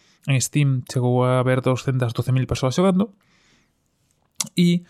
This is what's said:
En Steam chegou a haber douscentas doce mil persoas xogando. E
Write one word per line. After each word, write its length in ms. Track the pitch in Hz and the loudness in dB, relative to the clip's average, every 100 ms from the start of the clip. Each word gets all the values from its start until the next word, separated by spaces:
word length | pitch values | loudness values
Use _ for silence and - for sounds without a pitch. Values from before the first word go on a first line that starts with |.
| _ _ | _ _
En 160 | - 131 | -4 -2
Steam 480 | - 151 139 131 - | -2 0 0 -2 -4
chegou 400 | 127 123 123 127 | -2 0 2 2
a 160 | 127 | 2
haber 160 | 123 127 | 0 0
douscentas 560 | 127 127 - 131 120 113 | 0 -2 -2 -2 -2 -4
doce 160 | 120 | -2
mil 160 | 127 123 | -2 -2
persoas 240 | 120 131 | -2 -2
xogando. 400 | 120 190 185 214 _ _ _ _ _ _ _ _ _ _ _ _ - - - | 0 2 2 -2 _ _ _ _ _ _ _ _ _ _ _ _ -12 -6 0
E 260 | 175 175 - | 2 2 -2